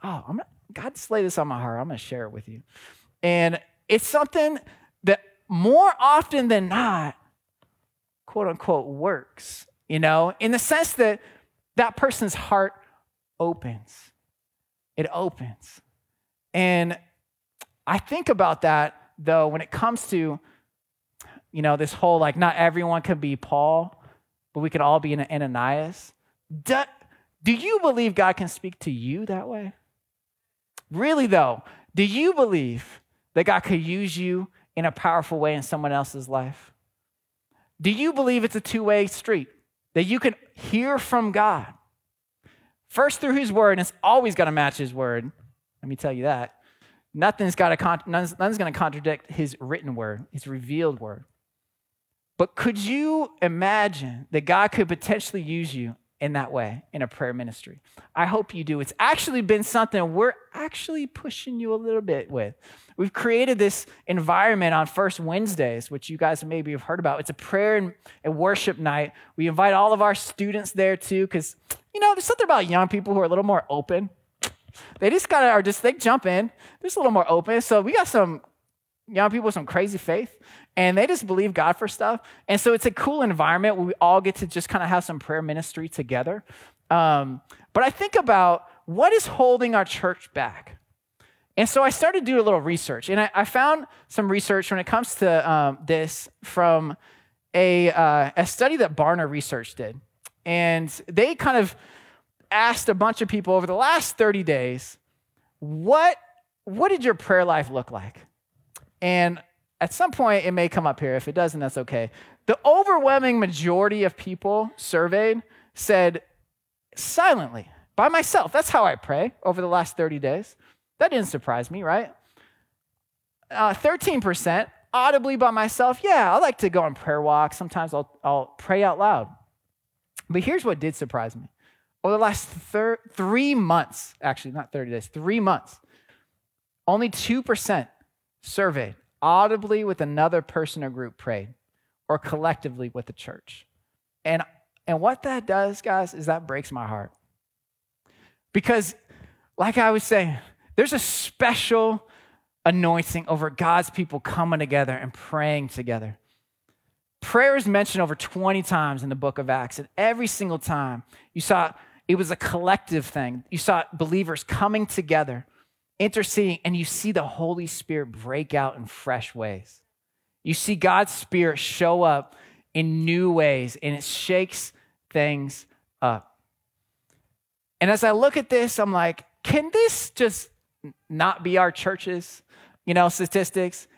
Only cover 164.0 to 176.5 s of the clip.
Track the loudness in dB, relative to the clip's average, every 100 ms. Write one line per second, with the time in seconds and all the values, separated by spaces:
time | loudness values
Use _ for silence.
164 | -2 -2 -2 -6 -6 -2 0 0 -4 -6
165 | 0 0 0 -6 -12 _ _ _ _ -4
166 | -4 -2 -2 0 0 -2 -4 -4 -4 -6
167 | -4 -2 -4 -4 -4 -4 -8 -10 -6 -6
168 | -6 -10 -8 -8 -2 -2 -2 -4 -14 -12
169 | -6 -6 -6 -10 -8 -10 -14 _ _ _
170 | _ _ _ _ -6 -4 -2 0 2 4
171 | 2 -4 -4 0 0 0 -6 0 2 4
172 | 4 2 -2 -16 -20 _ _ -4 -2 0
173 | 0 2 2 2 2 2 -2 -8 -6 -6
174 | -6 -8 -2 0 -2 -6 -12 -16 _ _
175 | _ 0 0 -2 -6 -12 -20 _ _ -4
176 | -2 -2 -8 _ _